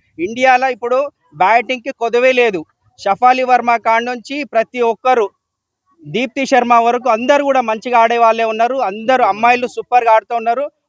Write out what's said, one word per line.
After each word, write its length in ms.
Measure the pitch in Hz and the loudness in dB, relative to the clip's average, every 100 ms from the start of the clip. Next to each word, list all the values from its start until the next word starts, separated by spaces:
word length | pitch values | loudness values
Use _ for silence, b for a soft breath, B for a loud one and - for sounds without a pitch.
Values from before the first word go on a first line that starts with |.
| _ - | _ -10
ఇండియాలో 500 | 180 226 262 254 262 | -8 -2 2 2 0
ఇప్పుడు 420 | 247 240 254 285 - _ 151 | -4 -4 -2 -4 -10 _ -2
బ్యాటింగ్కి 560 | 185 233 226 254 269 | 2 2 0 -6 -8
కొదవే 400 | - 233 233 254 | -6 -4 0 2
లేదు. 340 | 254 240 180 156 _ _ _ | 2 0 -2 -8 _ _ _
షఫాలి 440 | 196 196 247 254 | -4 0 2 2
వర్మ 320 | 254 247 240 233 | 2 0 2 -2
కాడ 260 | 226 226 | 0 0
నుంచి 400 | 240 247 - 277 | -2 -8 -10 -10
ప్రతి 380 | 269 226 220 247 | -4 -4 -4 -2
ఒక్కరు, 460 | 233 220 254 247 202 _ _ _ _ _ _ _ | -2 -2 0 0 0 _ _ _ _ _ _ _
దీప్తి 420 | 302 175 254 277 262 | -8 -6 -4 -6 0
శర్మ 280 | 247 240 | 0 4
వరకు 360 | 240 233 240 247 | 2 2 0 -2
అందరూ 340 | 220 247 285 | -2 2 0
కూడా 180 | 277 262 | 2 0
మంచిగా 380 | 226 220 254 240 | -2 -4 0 2
ఆడే 180 | 226 233 | 2 4
వాళ్ళే 260 | 226 226 | 2 2
ఉన్నారు. 320 | 226 220 233 269 | -2 -2 -2 -2
అందరూ 480 | 208 208 226 254 | -4 -4 -2 2
అమ్మాయిలు 440 | 220 202 233 247 247 | 2 2 2 2 -2
సూపర్గా 440 | - - 247 233 | -8 -2 0 4
ఆడుతూ 240 | 220 214 240 | 2 2 -4
ఉన్నారు. 360 | 226 240 294 - | -2 -2 -6 -10